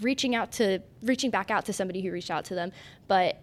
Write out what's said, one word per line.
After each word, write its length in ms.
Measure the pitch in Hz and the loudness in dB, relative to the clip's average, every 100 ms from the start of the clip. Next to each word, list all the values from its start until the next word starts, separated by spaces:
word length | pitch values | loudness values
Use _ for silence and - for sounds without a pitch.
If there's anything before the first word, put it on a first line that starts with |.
reaching 340 | 226 269 262 | 0 2 2
out 160 | 233 - | 0 -2
to, 260 | - 208 190 - - | 2 2 2 -2 -4
reaching 280 | 226 254 269 | 0 0 0
back 200 | 196 196 | 0 0
out 160 | 214 - | -2 0
to 60 | |
somebody 260 | 196 190 185 | -4 -4 -4
who 100 | 185 | -4
reached 200 | 175 - | -6 -4
out 160 | 160 - | -4 -4
to 80 | |
them. 180 | 180 175 - - - - | -4 -4 -8 -18 -18 2
But 280 | 190 180 - | 4 4 0